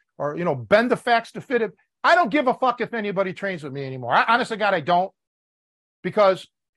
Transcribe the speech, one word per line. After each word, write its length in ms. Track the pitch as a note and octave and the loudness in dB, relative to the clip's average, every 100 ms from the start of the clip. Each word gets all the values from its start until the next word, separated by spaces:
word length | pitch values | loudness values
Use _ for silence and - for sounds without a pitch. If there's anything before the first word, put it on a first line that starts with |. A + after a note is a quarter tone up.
| _ - | _ -8
or, 200 | C#3+ D#3+ | -6 -4
you 80 | F3 | -4
know, 80 | |
bend 380 | C3+ G#2+ G#3 A#3+ | -4 2 2 2
the 60 | A3+ | -2
facts 340 | A#3+ A3+ A3+ | 0 0 -2
to 100 | G3 | -14
fit 220 | - A#3+ | -4 -2
it. 80 | G#3 - _ - | -2 -6 _ -2
I 100 | C4+ | 2
don't 160 | F4 B3 | 4 4
give 180 | D4 B3+ | 2 0
a 60 | |
fuck 260 | - B3+ A#3 | 0 0 -2
if 140 | G#3+ | -6
anybody 400 | A3+ G#3 F#3+ F#3 | -6 -4 -4 -4
trains 300 | F3 G3 F3 | -4 -8 -8
with 100 | C#3+ | -10
me 100 | C#3 | -10
anymore. 300 | C3+ C3 A#2+ | -10 -8 0
I, 100 | F3 A#3+ | 0 2
honest 240 | A#3+ A3+ | 0 -2
to 60 | G#3+ | -2
God, 180 | G#3 F3+ | 0 0
I 60 | |
don't, 300 | D3 F3 F#3+ _ _ _ _ _ _ _ _ _ | 2 0 0 _ _ _ _ _ _ _ _ _
because 440 | F#3 G#3+ G3 F3+ - _ _ | -4 4 4 4 -6 _ _